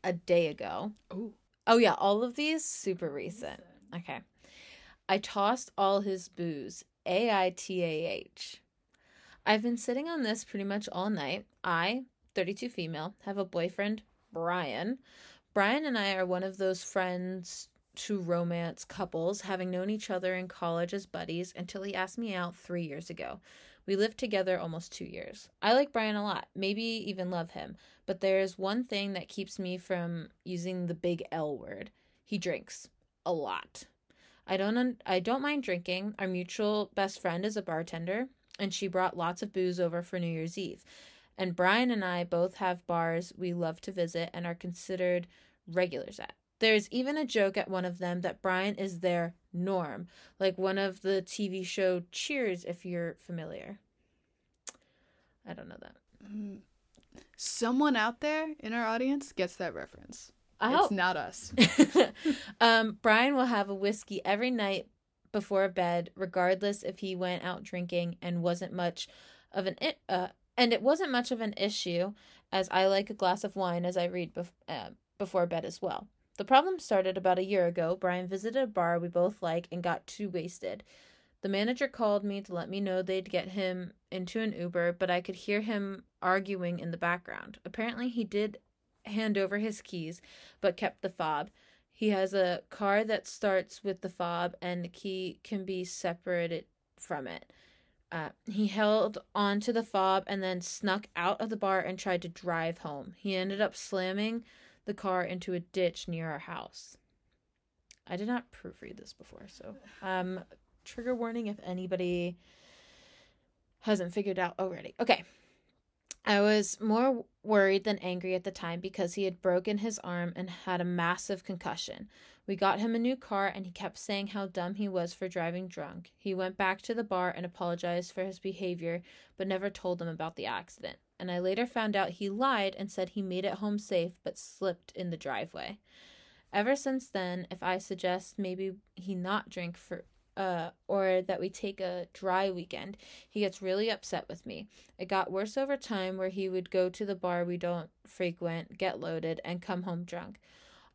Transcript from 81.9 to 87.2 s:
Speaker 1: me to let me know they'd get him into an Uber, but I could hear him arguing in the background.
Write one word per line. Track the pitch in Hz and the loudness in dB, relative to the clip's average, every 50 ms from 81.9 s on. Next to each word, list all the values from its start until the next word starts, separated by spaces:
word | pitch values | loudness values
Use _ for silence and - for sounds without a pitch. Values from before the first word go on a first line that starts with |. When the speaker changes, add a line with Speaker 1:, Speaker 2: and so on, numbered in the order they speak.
| - - 233 208 208 202 202 | 0 2 2 4 4 4 2
Speaker 1:
me | 202 202 202 | 0 -4 -4
to | 190 - 180 | -6 -6 -6
let | 170 - - | -4 -4 -4
me | 190 196 | -2 -2
know | 202 190 185 185 | 0 0 0 0
they'd | 185 190 190 185 185 185 | 0 0 0 -2 -2 0
get | - 175 - 185 | -2 -2 -2 -2
him | 185 202 190 185 185 180 180 175 - _ _ - | -2 -2 0 0 -2 -2 -6 -10 -12 _ _ -10
into | - 185 185 175 - 226 | -8 -8 -6 -4 -4 -2
an | 220 214 | -2 -2
Uber, | - - 175 175 170 175 170 175 175 | -2 -2 -4 -2 0 2 2 2 2
but | 175 190 180 | 0 2 2
I | 180 180 | 2 0
could | 180 - 185 | 0 -2 -8
hear | - - - 202 208 | -8 -4 -2 0 0
him | 214 214 220 202 202 196 196 185 - _ _ - | 0 0 -2 -2 -2 -4 -6 -10 -14 _ _ -2
arguing | 175 180 185 196 190 196 196 185 180 175 175 170 | 2 2 2 2 2 0 -4 -2 -2 -2 -4 -4
in | - 170 | -4 -6
the | 170 | -4
background. | 170 170 170 175 180 | -2 0 0 0 0